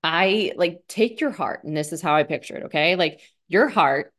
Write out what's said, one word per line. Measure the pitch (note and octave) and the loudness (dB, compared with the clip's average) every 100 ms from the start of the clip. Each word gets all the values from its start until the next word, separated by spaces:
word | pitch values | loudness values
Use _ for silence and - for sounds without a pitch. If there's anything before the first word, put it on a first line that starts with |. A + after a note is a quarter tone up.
I, | D#3+ E3 F#3+ G#3 G3 - | 0 2 2 2 -2 0
like, | F3 F3 _ | -2 -2 _
take | - A#3 A3+ | 0 0 0
your | D4 | -4
heart. | G3+ C#3 - | -2 -6 -6
And | - D3+ | -6 -4
this | D3+ | -4
is | E3 | -4
how | E3 D3+ | 2 2
I | |
picture | D3+ D#3 - - | 2 -4 -6 -12
it. | - | -4
Okay. | D#3 D#3+ F#3 | 0 2 2
Like, | E3 - - _ _ | 0 -2 -20 _ _
your | F3+ C4+ | 2 2
heart | G#3+ D3 C3+ - | 4 2 2 -4